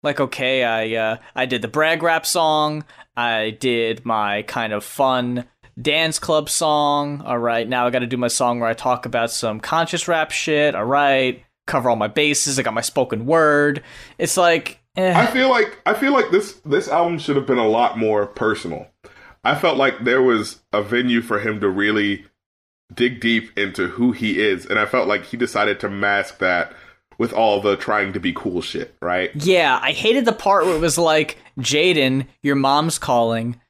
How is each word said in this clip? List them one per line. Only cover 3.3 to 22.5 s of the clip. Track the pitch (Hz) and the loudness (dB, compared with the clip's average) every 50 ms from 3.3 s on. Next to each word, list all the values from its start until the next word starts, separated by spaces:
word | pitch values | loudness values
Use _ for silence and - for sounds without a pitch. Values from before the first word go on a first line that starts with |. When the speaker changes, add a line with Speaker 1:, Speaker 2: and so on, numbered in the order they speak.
| 113 110 110 110 110 110 | 0 0 -2 -2 -4 -2
Speaker 1:
did | - 131 120 117 117 113 113 113 120 | -2 0 2 2 2 0 -2 -4 -4
my | 120 113 110 104 104 101 104 110 | -2 -2 0 0 0 -2 -4 -4
kind | - - 127 117 110 107 | -6 -6 -4 -4 -2 -4
of | 104 104 | -6 -6
fun | - - - 143 131 131 127 123 123 123 123 123 _ _ _ _ - _ - 120 | -8 -2 0 2 2 2 0 0 -2 -4 -6 -8 _ _ _ _ -20 _ -6 -2
dance | 147 147 156 160 160 156 - | 0 2 2 2 0 -2 -4
club | - - 160 156 147 147 | -2 0 0 0 0 0
song, | - - 170 156 151 147 147 147 147 147 147 143 147 143 - | -4 -2 0 2 2 2 2 2 0 0 -2 -4 -6 -10 -6
all | - 127 120 | -6 -4 -2
right, | 117 117 117 113 117 107 | 0 0 0 0 -2 -2
now | 127 123 123 | 0 0 0
I | 123 | 0
gotta | 123 127 123 | 0 -2 -2
do | 117 127 | -2 -4
my | 123 123 120 | -2 -2 -2
song | 117 - 135 123 120 120 | 0 0 0 0 0 0
where | 120 113 | -2 -2
I | 113 | -2
talk | 113 - 131 123 123 - | -2 0 -2 -2 -2 -4
about | 123 117 120 113 113 | -4 -2 -2 -2 -2
some | - - - 113 107 107 | -4 -4 -4 -4 -6 -6
conscious | - - - 160 165 165 - 170 - - | -6 -2 -2 -2 -2 -2 -4 -6 -2 -2
rap | 170 160 156 151 | 0 0 0 -2
shit, | - - - - 156 147 147 147 - | -2 -6 -2 0 0 2 2 2 0
all | 85 104 | 0 -2
right, | 120 135 143 143 139 139 135 131 127 123 123 - _ _ _ _ | 0 2 2 4 4 4 4 2 0 -2 -4 -10 _ _ _ _
cover | - - 139 120 127 | -4 -2 0 2 2
all | 117 | 2
my | 110 107 107 | 2 0 -2
bases, | 104 - 147 147 147 139 - 139 139 131 | 0 2 2 2 2 0 0 -2 -2 -2
I | 123 | -2
got | 117 110 | -2 -2
my | 113 | -2
spoken | 110 - - - 127 123 - 110 113 | -4 -2 0 0 0 0 -2 -6 -2
word." | 127 160 165 160 151 147 147 147 147 143 147 - - - - - - - | 2 2 4 4 4 4 4 2 2 0 -2 -6 -14 -20 -20 -20 -20 -8
It's | _ 165 165 - - | _ -4 -2 2 4
like, | 175 175 165 165 160 - - _ _ _ _ | 4 4 4 4 0 -6 -14 _ _ _ _
eh. | - 185 185 180 | -2 0 2 4
Speaker 2:
I | 170 233 | 4 2
feel | 240 - 262 262 262 | 2 2 2 2 4
like, | 254 240 208 208 - - _ | 4 2 2 0 -4 -6 _
I | - 214 | -2 -2
feel | 214 - 269 285 | 0 0 2 2
like | 262 220 - | 2 2 2
this, | 165 196 208 - - - _ | 2 0 0 -2 -12 -16 _
this | 156 139 - - - | -2 -2 -2 0 0
album | - 165 175 175 170 156 | 0 0 0 0 -2 -4
should | 143 - 143 | -2 0 -2
have | 135 131 | -2 0
been | 131 135 123 | 0 0 2
a | 117 110 | 2 2
lot | 107 117 120 117 - 113 | 4 4 2 2 0 0
more | 113 110 107 104 104 | 0 0 2 0 0
personal. | 101 - - 113 107 110 107 - 87 80 71 - - _ _ _ - - - - - - _ _ | -2 -4 -2 -2 -2 -2 -2 -6 -8 -10 -10 -12 -16 _ _ _ -20 -20 -20 -20 -20 -20 _ _
I | 117 143 | 0 0
felt | 147 - 175 151 | 2 2 0 2
like | - 135 135 127 - 117 | 2 2 0 0 -2 -2
there | 123 123 131 127 | 0 2 4 4
was | 127 120 113 101 - - - _ _ - | 4 4 2 0 -4 -10 -16 _ _ -2
a | 104 104 | -2 -2
venue | 104 113 120 127 123 120 117 | 0 -2 0 0 2 0 0
for | 113 - 113 104 | 0 0 -4 -2
him | 101 113 107 107 | -2 -4 -4 -2
to | 101 101 | -2 -2
really | 92 98 101 104 107 107 104 101 101 92 - - _ _ _ _ | 0 0 0 0 0 0 0 -2 -4 -6 -8 -20 _ _ _ _